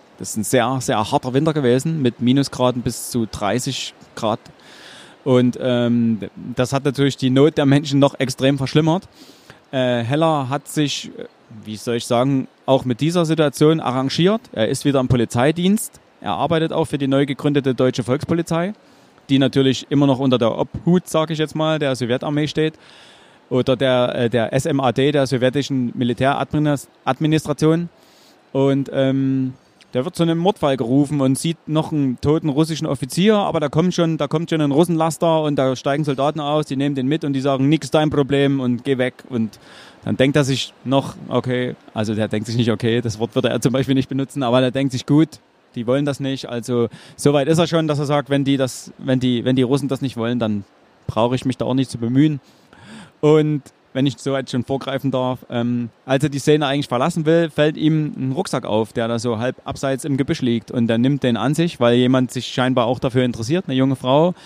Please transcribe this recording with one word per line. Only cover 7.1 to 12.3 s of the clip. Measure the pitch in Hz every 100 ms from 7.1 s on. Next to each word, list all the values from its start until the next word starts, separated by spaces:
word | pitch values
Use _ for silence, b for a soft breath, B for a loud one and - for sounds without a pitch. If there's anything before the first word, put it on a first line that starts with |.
| -
die | 131
Not | 131 151 156
der | 139
Menschen | 139 131 143
noch | 139 -
extrem | 127 - 131 139
verschlimmert. | 135 151 160 180 - B B B B B -
Äh, | 135 127 120
Heller | 117 147 160 151 127
hat | 143 -
sich, | 151 151 - - -
äh, | - _ _ 110
wie | 104 107
soll | 123 117
ich | -
sagen, | 120 135